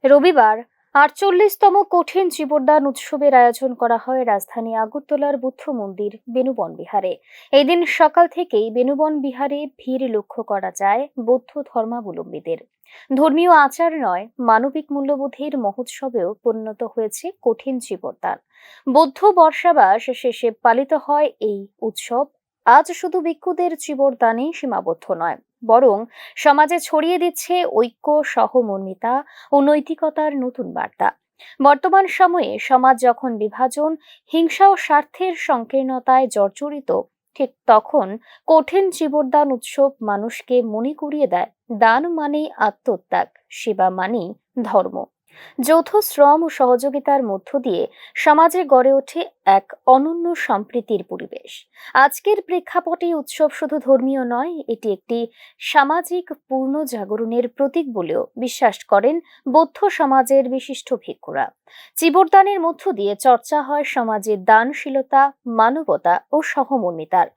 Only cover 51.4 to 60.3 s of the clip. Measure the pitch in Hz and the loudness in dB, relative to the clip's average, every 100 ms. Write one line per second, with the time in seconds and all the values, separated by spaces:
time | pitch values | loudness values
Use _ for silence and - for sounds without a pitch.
51.4 | - - _ _ - - 277 - - 415 | -20 -20 _ _ -4 2 2 2 -2 -2
52.4 | 359 359 349 349 339 349 349 320 285 - | 0 -6 -4 -4 -4 -4 -4 -4 -6 -2
53.4 | 302 - 302 294 254 269 262 269 247 240 | -2 0 -4 -4 2 2 2 -2 -4 -4
54.4 | 302 330 277 226 226 196 _ 233 233 _ | -4 -8 -8 -6 -4 -6 _ -6 -6 _
55.4 | - _ - 311 277 330 349 359 359 302 | -20 _ -2 0 2 0 -2 -8 -8 -16
56.4 | _ 262 262 285 294 233 196 214 226 233 | _ -4 -2 -4 -6 -8 -8 -6 -4 -2
57.4 | 247 _ 277 330 285 220 170 165 - - | -4 _ -2 -2 -6 -6 -4 -4 -6 -8
58.4 | 247 - 233 202 - 202 226 330 - _ | -10 -2 -2 -2 0 2 2 -2 -8 _
59.4 | - 269 330 - 403 - 285 269 254 | 0 2 2 0 -2 0 2 2 2